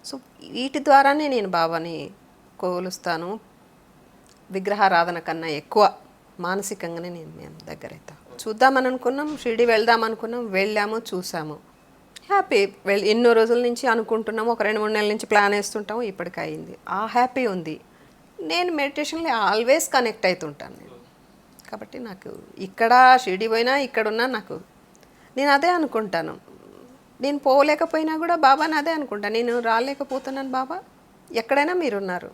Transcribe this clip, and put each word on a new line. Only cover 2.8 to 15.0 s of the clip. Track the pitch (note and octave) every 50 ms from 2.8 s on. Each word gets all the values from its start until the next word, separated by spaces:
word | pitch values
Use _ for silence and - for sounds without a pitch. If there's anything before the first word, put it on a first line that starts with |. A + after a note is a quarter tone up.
| F#3 F#3 F#3 - - F3+ E3+ D#3+ E3+ F3+ G#3+ A3 - _ _ _ _ _ _ _ _ _ _ _ _ _ _ _ _ - - _ _ -
విగ్రహారాధన | F#3 F#3+ F#3+ G3+ G3+ G#3 G#3 F#3 F3+ E3+ E3+ F3 F3 E3+
కన్నా | E3 E3 D3+ E3 E3
ఎక్కువ | E3 D3+ C#3 - _ - G#3 G#3 F3+ - - - - _ _ _ _ _ -
మానసికంగానే | F3 F3 F#3 G3+ F#3+ - G#3+ F#3+ - E3+ E3+ E3+ E3+ F3+
నేను, | F3 E3+ D#3+ D#3 E3
మేము | D#3+ - D3 D#3 E3 -
దగ్గర | - D#3 D3+ - - -
అవుతాం. | - - - - - - - - - -
చూద్దామని | A3 G#3+ A3 C4 C4+ C4+ C4 C4
అనుకున్నాం, | B3+ B3+ B3 B3+ A#3+ C4 C#4 D4+ D4+ D4+ C4
షిరిడి | - A#3+ A3+ A3 A#3+
వెళ్దాం | A#3+ A3+ G#3+ A#3 A3+ A#3 A3+ A3+
అనుకున్నాం, | A3 A3+ G#3+ A3+ A3+ A#3 B3 A#3+ A3
వెళ్ళాము, | F#3+ F#3+ G3 G#3+ G#3+ G#3+ G3+ G#3+ A3
చూసాము, | A#3 A3+ - G3 F3+ F3+ - - E3 D3+ D3+ D3 - - - _ _ _ _ _ _ _ _ _ - - -
హ్యాపీ. | G4+ G4 F#4+ - C#4 G3+ G3 F#3+ - - _
వెళ్-, | G3 G3 G3+ F#3+
ఎన్నో | G#3 G#3+ A#3 A#3+ A#3+ A3+
రోజుల | A3+ A3 A3+ A#3 A#3+
నుంచి | B3 A#3+ A#3+ A#3 -
అనుకుంటున్నాము, | B3 A3+ A#3 A3+ A3+ A#3 A3+ G#3+ G#3+ G#3+ A3+ A3 A#3
ఒక | A#3 A3+
రెండు | G#3 G#3 G#3+ G#3+
మూడు | G#3+ G#3+
నెలల | G#3+ G#3+